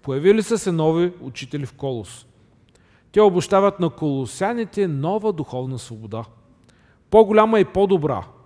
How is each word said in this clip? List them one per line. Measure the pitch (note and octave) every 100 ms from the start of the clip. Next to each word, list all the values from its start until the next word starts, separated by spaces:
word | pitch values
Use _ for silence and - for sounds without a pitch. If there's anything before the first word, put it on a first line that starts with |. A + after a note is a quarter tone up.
Появили | - C3+ F3 A3
са | G3 A3+
се | F#3+
нови | E3 D#3 E3 F3 F3
учители | C3 A#2+ C3 D3 C3+
в |
Колос. | - C#3 A#2+ G2+ - _ _ _ _ _ _ _ _ _
Те | G3+
обещават | G#3 F3 - G3 G3 G3
на | E3+
колосяните | - D3+ C3+ B2 - F#3+ A#3+ A3 - F#3+
нова | C#3 D#3 G#3 G#3+
духовна | E3+ D3 B2+ C3 B2+
свобода. | - A2 A2 A2 A2+ _ _ _ _ _ _ _ _
По-голяма | G#3+ G#3 G#3+ A3 A3
и |
по-добра. | F#3 F#3 G3 F#3 D3 A2 - _